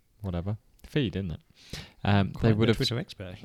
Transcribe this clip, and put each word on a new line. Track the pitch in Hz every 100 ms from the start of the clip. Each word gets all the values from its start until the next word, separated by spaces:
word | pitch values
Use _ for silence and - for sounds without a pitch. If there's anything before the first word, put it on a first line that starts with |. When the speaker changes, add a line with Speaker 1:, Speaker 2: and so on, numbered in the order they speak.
| _ _
Speaker 1:
whatever, | 98 87 92 110 _ _ -
feed, | 156 110 92
isn't | 95
it? | - _ _ - - - _
Um, | - 101 95
Speaker 2:
Quite | -
Speaker 1:
they | 113
would | 107 113
Speaker 2:
the |
Speaker 1:
have | 107
Speaker 2:
Twitter | 127 -
expert. | - - 92 92